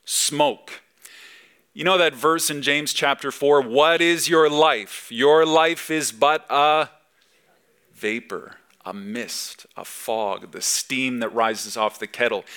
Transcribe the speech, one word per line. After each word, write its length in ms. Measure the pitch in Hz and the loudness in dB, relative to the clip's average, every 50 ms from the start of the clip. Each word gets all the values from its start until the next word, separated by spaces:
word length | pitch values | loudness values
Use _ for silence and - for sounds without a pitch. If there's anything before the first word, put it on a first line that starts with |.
| _ | _
smoke. 760 | - - - - - 156 143 151 143 110 - - - - - - _ _ _ - - - - - - - - - _ _ _ _ _ _ | -6 -4 -2 -2 -2 0 0 0 0 0 -4 -10 -18 -20 -20 -20 _ _ _ -20 -20 -20 -20 -20 -20 -20 -20 -20 _ _ _ _ _ _
You 100 | - 160 | -4 -2
know 140 | 180 190 180 | 0 2 4
that 160 | 170 156 - | 2 2 0
verse 360 | 120 127 156 165 165 156 - | 0 0 0 0 0 -2 -4
in 120 | 151 143 | -4 -4
James 320 | 131 143 143 147 147 139 - | -2 -2 0 0 -2 -4 -4
chapter 380 | - 156 143 139 - - 139 | -2 0 0 0 -2 -4 -8
four, 300 | - - 143 143 147 143 | -6 0 2 4 4 4
"What 380 | 131 113 117 139 151 160 170 165 | 4 2 2 4 4 4 4 4
is 280 | 170 170 170 160 - 156 | 2 2 2 0 0 2
your 200 | 170 160 156 151 | 4 4 4 4
life? 640 | 147 147 156 156 139 110 98 - - - - - | 4 4 4 4 4 0 -4 -10 -14 -16 -16 -10
Your 340 | 120 117 131 143 151 160 160 | -4 2 4 6 6 6 4
life 440 | 160 156 160 160 165 165 160 - - | 4 4 4 4 2 0 -2 -6 -6
is 220 | 156 156 143 123 | -4 -4 -4 -4
but 340 | 110 110 139 143 156 156 - - | -2 2 2 2 2 0 -2 -2
a 400 | - 143 147 156 156 156 151 - - _ _ _ _ _ _ _ _ _ _ _ _ _ _ _ _ _ _ _ _ | 0 2 2 4 4 2 0 -2 -6 _ _ _ _ _ _ _ _ _ _ _ _ _ _ _ _ _ _ _ _
vapor, 640 | - - 107 110 117 117 - 98 85 - - - - _ _ _ _ _ | -8 -6 -6 -6 -6 -8 -10 -12 -14 -14 -16 -20 -20 _ _ _ _ _
a 80 | 92 92 | -14 -12
mist, 720 | 101 98 101 107 120 113 87 - - - - - - - _ _ | -12 -12 -12 -10 -10 -10 -10 -10 -12 -12 -12 -14 -18 -20 _ _
a 80 | - - | -18 -18
fog, 680 | - - - - - 110 113 107 101 95 98 95 90 | -16 -16 -12 -8 -6 -4 -4 -4 -4 -6 -8 -10 -14
the 100 | - - | -12 -8
steam 580 | - - - - - - 135 127 131 131 127 120 | -6 -4 -4 -4 -4 -6 -4 -4 -4 -4 -4 -4
that 100 | 113 107 | -6 -4
rises 460 | - 120 117 113 110 104 - 104 - | -2 0 0 0 0 -4 -8 -10 -6
off 220 | 113 110 107 - - | -4 -4 -4 -4 -6
the 100 | 110 - | -10 -12
kettle. 380 | - - 120 117 110 98 - - - | -4 -2 -2 -2 -2 -4 -6 -10 -18